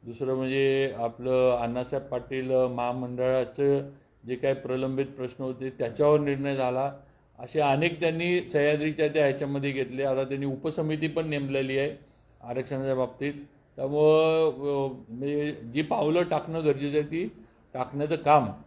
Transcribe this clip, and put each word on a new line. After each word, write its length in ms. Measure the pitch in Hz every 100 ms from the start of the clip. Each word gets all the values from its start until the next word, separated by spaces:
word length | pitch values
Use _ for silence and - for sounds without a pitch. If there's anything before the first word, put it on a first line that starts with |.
दुसरं 320 | 117 117 135 131
म्हणजे 580 | 131 135 135 135 135 113
आपलं 600 | 117 117 123 127 127 120
अण्णासाहेब 480 | 117 120 123 139 -
पाटील, 460 | 127 123 135 127
अ, 160 | 131 127
महामंडळाचं 1200 | 123 120 123 127 123 127 131 123 - 139 139 139 - _ _ 117
जे 80 | 123
काही 180 | 139
प्रलंबित 520 | 135 123 127 131 135 135
प्रश्न 380 | 135 127 123
होते 260 | 131 127 131
त्याच्यावर 500 | 131 123 107 147 151
निर्णय 360 | 147 139 139 135
झाला. 380 | 127 127 139 139 - _ _ _
असे 200 | 123 -
अनेक 400 | 143 135 170 165
त्यांनी 400 | 165 160 175 180
सह्याद्रीच्या 680 | - 151 147 151 151 151 151
त्या 160 | 147
ह्याच्यामध्ये 480 | 143 135 143 139 139
घेतले. 320 | 135 123 127
आता 200 | 139 131
त्यांनी 220 | 135 139 139
उपसमिती 640 | 135 156 151 156 156 156
पण 200 | 156 160
नेमलेली 480 | 147 139 135 135 135
आहे 140 | 143 - - _ _ _
आरक्षणाच्या 520 | 120 123 131 139 135 131
बाबतीत. 380 | 127 - 139 143 143 _ _ -
त्यामुळं, 720 | 135 147 151 156 160 160 160
अ, 460 | 127 143 139 139 120 101
म्हणजे 420 | 117 139 147 147 147 117
जी 80 | 127
पावलं 420 | 151 233 151 165
टाकणं 420 | 175 160 - 160 151
गरजेचं 340 | 135 143 147
आहे 80 | 147
ती 260 | 160 208 - - _ _
टाकण्याचं 420 | 127 127 139 147 160
काम 300 | 143 147 113 98